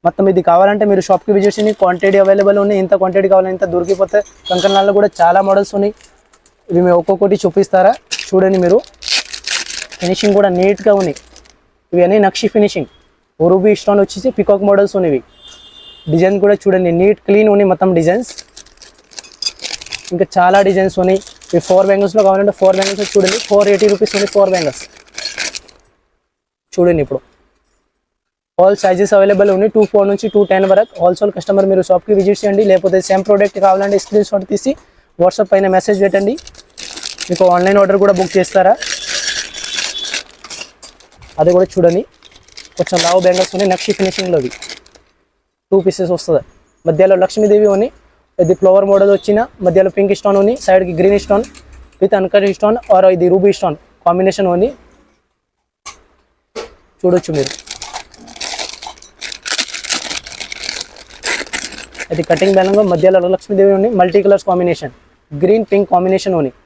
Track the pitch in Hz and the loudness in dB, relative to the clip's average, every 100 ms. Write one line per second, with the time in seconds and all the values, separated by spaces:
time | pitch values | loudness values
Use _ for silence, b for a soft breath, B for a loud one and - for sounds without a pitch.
0 | 170 - 196 185 175 170 196 208 208 196 | -4 0 0 2 2 2 2 2 0 0
1 | 180 185 - 202 202 208 214 202 185 180 | 0 -2 0 0 0 0 -4 0 -2 0
2 | 196 196 190 202 202 202 202 202 190 196 | 0 2 4 2 2 2 0 0 0 0
3 | 190 190 196 190 185 185 190 175 170 185 | 0 0 2 2 0 -4 -4 -4 -2 -2
4 | 190 208 208 _ - 180 190 196 202 202 | 0 -2 -4 _ -6 -2 2 2 2 2
5 | 202 - 170 185 196 196 202 202 202 - | 0 2 2 2 2 0 0 -2 -4 -6
6 | - _ _ _ _ _ - 170 180 175 | -20 _ _ _ _ _ -4 0 2 2
7 | 165 190 202 202 185 196 196 190 185 247 | 0 0 0 0 0 0 0 2 2 0
8 | _ - - 190 190 190 175 214 - _ | _ -12 -2 0 2 2 2 0 -2 _
9 | - - - - - - - - - - | -6 -6 -6 -14 -8 -8 -8 -12 -14 -8
10 | 175 190 208 202 202 180 190 196 214 202 | -4 -2 2 2 2 2 0 0 0 0
11 | 180 139 _ - _ _ _ _ _ 175 | 0 -6 _ -20 _ _ _ _ _ 0
12 | 175 208 196 - 214 214 208 180 123 _ | 2 2 2 0 -2 0 0 -2 -10 _
13 | _ _ _ _ 165 190 208 202 - 202 | _ _ _ _ 0 2 2 0 0 0
14 | 196 196 254 220 202 196 202 202 202 202 | 0 -2 -6 -2 0 2 2 2 0 0
15 | 175 135 - _ - - - - - - | 0 -2 -6 _ -20 -20 -20 -20 -20 -16
16 | - 160 185 196 202 202 202 185 180 170 | -4 0 2 2 0 0 0 0 0 2
17 | 196 214 - 202 214 202 196 180 190 170 | 2 0 0 2 4 4 2 2 0 2
18 | 160 202 247 - - - - _ - _ | 0 -2 -6 -14 -20 -20 -20 _ -20 _
19 | _ - - - - - - - - - | _ -20 -20 -12 -12 -10 -14 -14 -12 -14
20 | - 175 190 185 180 196 196 190 190 190 | -8 -4 -2 2 4 4 2 2 0 0
21 | 185 196 - - - 175 - 185 196 196 | 0 0 -4 -20 -4 -4 2 2 2 0
22 | 202 214 196 190 202 - 190 190 196 196 | 0 2 2 2 -2 2 0 2 -2 -6
23 | 202 202 185 214 - 202 202 196 208 202 | -2 0 0 -2 0 0 2 2 0 0
24 | 220 202 202 208 190 185 151 - - - | -2 -2 -2 0 0 0 -4 -8 -18 -20
25 | _ - - - - - - _ _ _ | _ -14 -14 -10 -10 -10 -16 _ _ _
26 | _ _ _ _ _ _ _ - 175 165 | _ _ _ _ _ _ _ 0 0 0
27 | 139 135 _ _ _ _ _ _ _ _ | -2 -6 _ _ _ _ _ _ _ _
28 | _ _ _ _ _ - 185 202 190 185 | _ _ _ _ _ 0 2 2 0 0
29 | 202 202 196 196 202 190 208 214 208 208 | 2 4 4 4 2 2 0 2 2 2
30 | 196 202 220 208 202 190 190 190 226 - | 0 -2 -2 0 2 0 2 2 0 -2
31 | 175 180 208 196 - 196 196 190 180 180 | -2 0 -4 -4 -2 0 2 0 2 -2
32 | - 202 190 208 208 196 208 185 190 190 | 2 0 2 0 0 0 2 2 2 -2
33 | - 190 190 202 202 202 190 190 196 202 | 0 -2 2 0 0 0 2 2 0 -2
34 | - 208 208 202 190 202 262 - b b | 0 -2 0 -4 -4 -4 -4 -6 b b
35 | b - 175 - 202 190 190 185 - 202 | b -2 0 0 0 2 2 0 0 0
36 | 196 196 196 294 - - _ - - - | 0 0 -2 -6 -12 -20 _ -18 -16 -12
37 | - - - 175 185 175 185 202 196 196 | -12 -10 -8 0 2 2 2 2 2 2
38 | 196 185 185 196 180 190 185 233 - - | 2 2 0 -2 0 2 2 0 -4 -10
39 | - - - - - - - - - - | -8 -8 -6 -8 -10 -14 -10 -8 -8 -10
40 | - - - - - - - _ - _ | -10 -10 -12 -20 -18 -16 -16 _ -20 _
41 | - _ - - 160 180 185 190 170 175 | -20 _ -16 -2 0 2 0 0 0 0
42 | 294 _ _ - _ - - - - 175 | -6 _ _ -20 _ -20 -14 -8 -4 -2
43 | 170 185 180 180 185 190 196 180 - 202 | 0 2 2 0 -2 -2 -2 -2 -4 -4
44 | 190 190 185 165 123 - - - _ _ | -4 -4 -4 -2 -4 -10 -18 -18 _ _
45 | _ _ _ _ _ _ _ 196 185 - | _ _ _ _ _ _ _ -2 -2 -4
46 | 175 175 - 147 - _ _ _ - 160 | -4 -4 -2 -4 -4 _ _ _ -4 2
47 | 190 190 185 - 208 208 208 196 240 _ | 2 4 0 0 2 4 2 0 -2 _
48 | _ _ _ - 170 185 190 190 196 196 | _ _ _ -2 0 2 4 4 4 2
49 | 196 196 - 208 247 - 180 170 190 196 | 4 2 0 -2 -2 -4 0 2 0 0
50 | 196 202 202 196 202 247 - 190 180 170 | -2 -2 0 2 0 0 2 2 0 0
51 | 190 202 - 202 247 - - - - _ | 0 0 0 -2 -2 -16 -20 -20 -20 _
52 | 190 202 190 202 196 185 208 233 - 190 | 0 0 0 0 0 -2 -2 -2 2 4
53 | 190 180 180 185 196 190 180 151 _ _ | 4 2 0 2 2 0 -4 -6 _ _
54 | 170 175 190 196 190 175 233 285 _ _ | -2 0 -2 0 -2 0 -2 -6 _ _
55 | _ _ _ _ _ _ _ _ - - | _ _ _ _ _ _ _ _ -20 -20
56 | _ _ _ _ _ - - _ _ _ | _ _ _ _ _ -16 -16 _ _ _
57 | 180 180 - 151 135 - - - - - | -2 -2 -2 -6 -6 -8 -16 -16 -14 -16
58 | - - - - - - - - - - | -18 -20 -20 -14 -12 -10 -12 -14 -18 -20
59 | - _ - - - - - - - - | -20 _ -16 -12 -8 -6 -6 -10 -8 -8
60 | - - - - - - - - - - | -8 -14 -14 -18 -18 -14 -12 -12 -14 -18
61 | - - - - - - - - - - | -20 -12 -8 -8 -8 -12 -12 -16 -20 -18
62 | - 160 - 170 190 190 185 202 202 170 | -8 -6 -2 0 2 2 2 2 0 2
63 | 185 190 175 185 - 196 196 196 214 208 | 2 2 0 -4 -2 2 2 2 0 0
64 | 180 202 196 196 - 180 175 165 143 _ | 0 2 2 0 0 -2 -2 -4 -8 _
65 | _ _ _ 143 180 220 202 196 190 180 | _ _ _ -4 0 0 2 -2 0 0
66 | 185 190 196 170 135 _ | 0 -2 -2 -2 -4 _